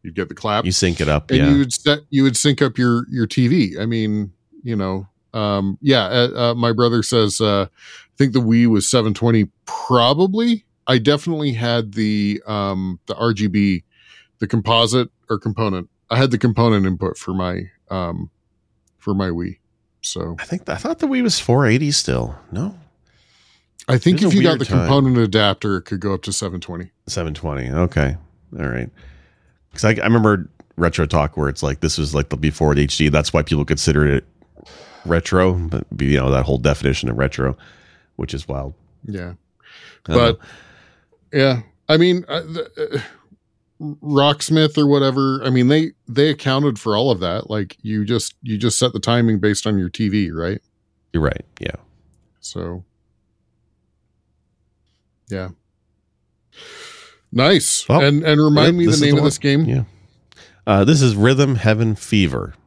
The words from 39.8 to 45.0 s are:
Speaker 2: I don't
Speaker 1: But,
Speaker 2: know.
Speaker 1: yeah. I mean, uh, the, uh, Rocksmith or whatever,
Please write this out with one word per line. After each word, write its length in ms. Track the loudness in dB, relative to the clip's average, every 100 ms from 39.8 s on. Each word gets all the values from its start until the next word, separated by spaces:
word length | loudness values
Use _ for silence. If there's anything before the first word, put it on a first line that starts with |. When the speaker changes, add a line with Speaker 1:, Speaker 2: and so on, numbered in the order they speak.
| -20 _ -2
Speaker 2:
I 40 |
don't 40 | 2
Speaker 1:
But, 220 | 2 0 -10 -20 -20 -20 _ _ _ _ _
Speaker 2:
know. 60 | 0
Speaker 1:
yeah. 220 | 2 0 -6 _ 0
I 80 | 4
mean, 280 | 4 2 -4
uh, 120 | -10
the, 520 | -8 -12 -12 -10 -6 -6 -10 -20 _ _ _ _ _ _
uh, 20 | -12 -10
Rocksmith 800 | 0 2 4 2 0 2 2 2
or 80 | 2
whatever, 540 | 4